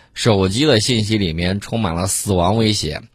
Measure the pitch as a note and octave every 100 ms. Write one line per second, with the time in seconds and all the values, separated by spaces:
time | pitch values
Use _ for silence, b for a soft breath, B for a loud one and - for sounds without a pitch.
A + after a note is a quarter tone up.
0 | B - A#2+ G2+ F#2+ G2+ D3+ A#2 G#2 A#2+
1 | G#2 A2 F#2+ D#2+ F2 G2 - A2+ G#2 E2
2 | F#2 - - F#2 F2 A2 A2 G#2 D#2 D2
3 | -